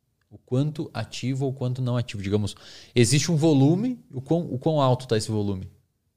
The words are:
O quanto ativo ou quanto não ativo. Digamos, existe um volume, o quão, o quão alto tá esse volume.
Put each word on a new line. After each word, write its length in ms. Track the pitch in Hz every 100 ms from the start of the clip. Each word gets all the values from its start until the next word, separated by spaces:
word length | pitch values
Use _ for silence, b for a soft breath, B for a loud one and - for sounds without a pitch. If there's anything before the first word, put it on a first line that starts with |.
| _ _ _
O 80 | 104
quanto 520 | - 127 151 151 160
ativo 520 | - 107 - 123 135 139
ou 80 |
quanto 280 | 135 123 127
não 160 | 127 120
ativo. 260 | 113 101
Digamos, 320 | 98 104 101 - B B B -
existe 360 | 120 147 147
um 40 | 165
volume, 680 | 160 139 135 180 247 240 -
o 100 | 131
quão, 200 | 139 165 160
o 60 | 123
quão 240 | 160 156
alto 260 | 131 123 -
tá 100 | 110
esse 120 | 104
volume. 400 | 107 101 95 92 _ _ _ _